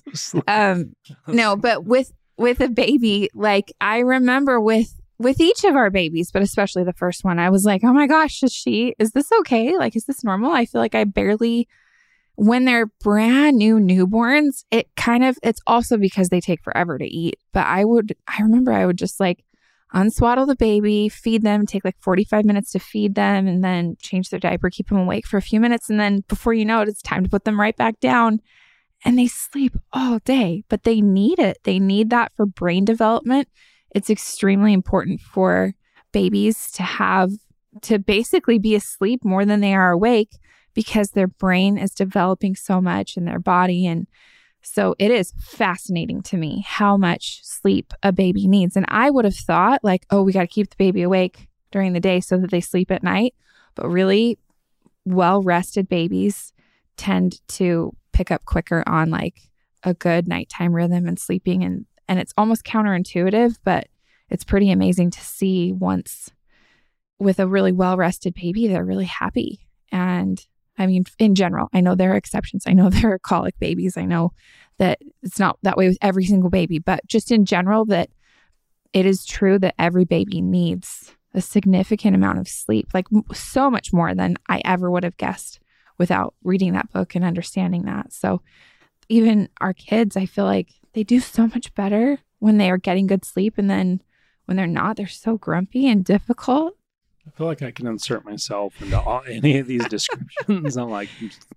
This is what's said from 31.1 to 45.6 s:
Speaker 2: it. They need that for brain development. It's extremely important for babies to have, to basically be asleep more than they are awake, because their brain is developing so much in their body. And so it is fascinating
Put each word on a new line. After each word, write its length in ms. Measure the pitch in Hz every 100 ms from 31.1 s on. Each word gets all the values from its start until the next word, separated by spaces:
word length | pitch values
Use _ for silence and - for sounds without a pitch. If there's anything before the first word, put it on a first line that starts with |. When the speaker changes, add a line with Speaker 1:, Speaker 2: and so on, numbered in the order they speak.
| 190 214 359
Speaker 2:
it. 220 | 214 -
They 140 | - 185
need 320 | 196 196 220
that 220 | 240 233 -
for 100 | 208
brain 400 | - 180 175 196
development. 640 | 226 220 226 233 269 - _ _ _ _
It's 160 | 202 -
extremely 640 | 214 - - 196 196 214
important 480 | 190 - 190 - -
for 560 | - - 185 185 190 - _ _ _
babies 580 | 208 185 202 208 220 -
to 120 | -
have, 480 | 180 - 190 185 185 202 _ _ _ -
to 180 | - 214
basically 580 | 196 202 233 339 - 226
be 160 | 214
asleep 520 | 208 - - 196 254 202
more 180 | 190
than 160 | 202 208
they 140 | 202
are 180 | 190 185
awake, 460 | 175 220 240 214 - _ _ _
because 380 | - 220 220 202
their 160 | 202 185
brain 500 | - 190 185 196 202
is 140 | 190
developing 640 | - 190 196 180 190 196 190
so 240 | - 185
much 380 | 180 180 190 -
in 80 | 175
their 140 | -
body. 460 | 175 180 180 180 180
And 220 | 165 185 _ _ _ _ _
so 340 | - - 190 -
it 120 | 208
is 220 | 240 180 -
fascinating 840 | - -